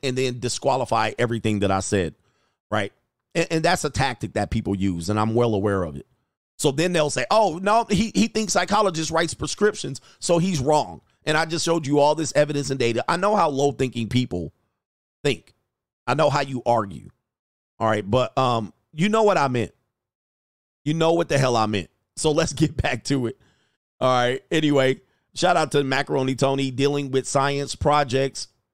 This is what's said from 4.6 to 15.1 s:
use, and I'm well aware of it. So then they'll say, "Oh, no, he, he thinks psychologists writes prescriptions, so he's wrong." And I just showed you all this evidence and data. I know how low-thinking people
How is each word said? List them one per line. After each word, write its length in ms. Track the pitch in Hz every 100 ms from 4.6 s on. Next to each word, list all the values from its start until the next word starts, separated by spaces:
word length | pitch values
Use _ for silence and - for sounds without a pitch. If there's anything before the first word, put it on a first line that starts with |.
| 92 101
use, 340 | 98 85 82
and 100 | 107
I'm 140 | 110
well 220 | 113 120 104
aware 280 | 104 98
of 120 | 82 71
it. 80 | - _ _ _ _ -
So 100 | 147
then 240 | 135 180
they'll 160 | 175 151
say, 160 | 143 123
"Oh, 280 | 220 202 165
no, 260 | 196 226 226
he, 220 | 208 226
he 140 | - 220
thinks 260 | 214 208
psychologists 560 | 185 180 208 202 160 151
writes 220 | 160 170
prescriptions, 680 | - 151 - 208 208 139 131 - _
so 180 | - 170
he's 220 | 185 156
wrong." 420 | 131 151 98 78 - _ -
And 100 | 156
I 100 | 160
just 200 | 165 170
showed 220 | 165 139
you 100 | 147
all 160 | 147
this 180 | 151 151 147
evidence 340 | 147 143 139
and 100 | 135
data. 240 | 117 117 120
I 80 | 170
know 180 | 196 214
how 140 | 165
low-thinking 600 | 135 135 131 131 117 110
people 440 | 123 123 90 78 - _ _ _ _ _